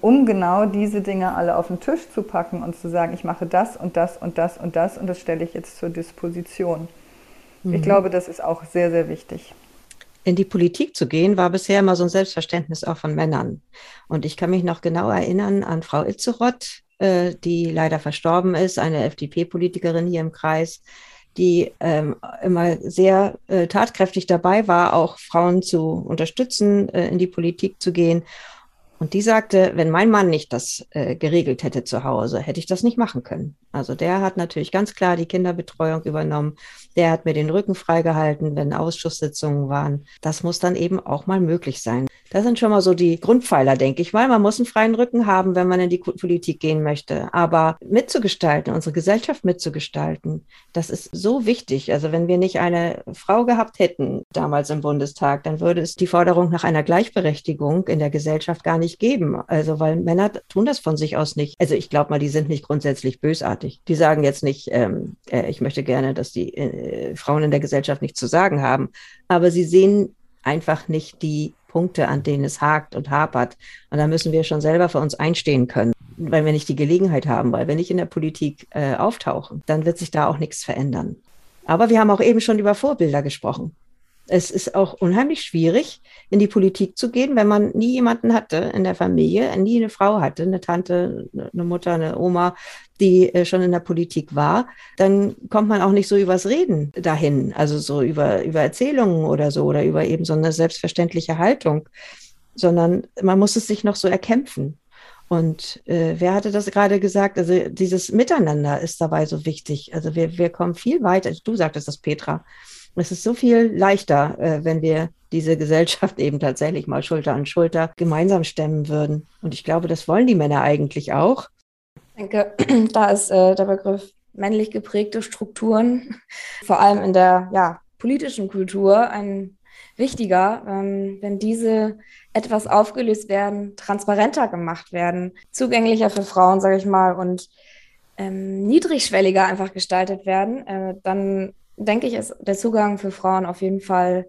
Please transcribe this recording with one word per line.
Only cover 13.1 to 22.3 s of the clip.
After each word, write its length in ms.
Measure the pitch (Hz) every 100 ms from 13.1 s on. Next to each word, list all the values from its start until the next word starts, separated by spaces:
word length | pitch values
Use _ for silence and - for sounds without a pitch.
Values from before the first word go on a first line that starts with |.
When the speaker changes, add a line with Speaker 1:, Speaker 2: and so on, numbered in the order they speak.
Speaker 2:
Männern. 460 | 151 156 156 - - _ - - - -
Und 160 | 156
ich 140 | 151 -
kann 100 | 175
mich 160 | 185
noch 160 | 175 170
genau 300 | 170 165 190
erinnern 540 | 185 - 185 202 196
an 180 | - 165
Frau 200 | - 147
Itzeroth, 800 | 180 202 - 233 240 247 - - _ -
äh, 360 | 196 180 175 170
die 220 | 170 170 170
leider 320 | 160 160 156
verstorben 560 | 151 151 165 175 185
ist, 240 | 170 185 -
eine 260 | 160 156
F-D-P-Politikerin 1040 | 123 - 147 - 170 175 175 180 170 165 175
hier 160 | 170
im 100 | 160
Kreis, 480 | 160 156 160 165 - _ - - - _ -
die, 360 | 180 175 - -
ähm, 360 | 165 151 151 - -